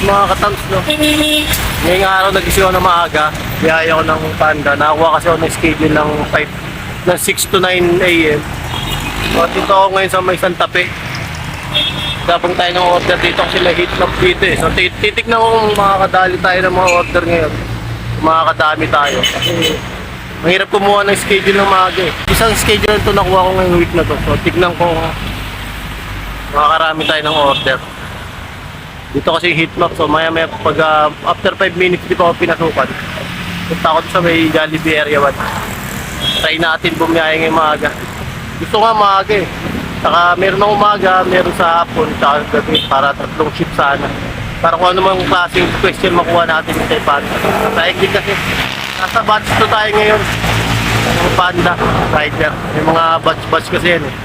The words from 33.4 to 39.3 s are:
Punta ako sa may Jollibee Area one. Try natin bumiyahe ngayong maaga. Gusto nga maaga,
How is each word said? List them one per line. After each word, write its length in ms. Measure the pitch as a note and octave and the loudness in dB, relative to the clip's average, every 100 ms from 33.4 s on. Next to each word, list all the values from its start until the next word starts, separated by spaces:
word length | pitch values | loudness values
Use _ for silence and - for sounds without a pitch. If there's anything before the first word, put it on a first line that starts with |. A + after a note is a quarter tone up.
| - - - | -8 -8 -6
Punta 180 | E3+ E3 | 0 2
ako 40 | D#3+ E3 | 2 0
sa 80 | F#3 | 0
may 320 | E3+ E3 D#3+ | 2 2 2
Jollibee 480 | D#3 D#3 D#3 D#3 D3+ | 2 0 -2 0 0
Area 240 | D3 D3 | 2 2
one. 160 | C#3 - - - - - - - - - - - | 2 0 -6 -6 -8 -8 -8 -10 -10 -6 -4 -2
Try 160 | D#3+ D#3+ | -2 0
natin 400 | E3 D#3+ F3 E3 | 0 0 -2 0
bumiyahe 480 | E3 E3 D#3 D#3 D#3+ | 0 2 2 0 0
ngayong 80 | |
maaga. 400 | D#3+ D#3 D3+ D3 - B2+ - - - - - | 2 2 0 -2 -4 -10 -10 -10 -10 -10 -8
Gusto 240 | E3 A3 | -2 2
nga 80 | A3+ | 2
maaga, 480 | G#3+ G3+ G3 F#3+ | 4 4 2 2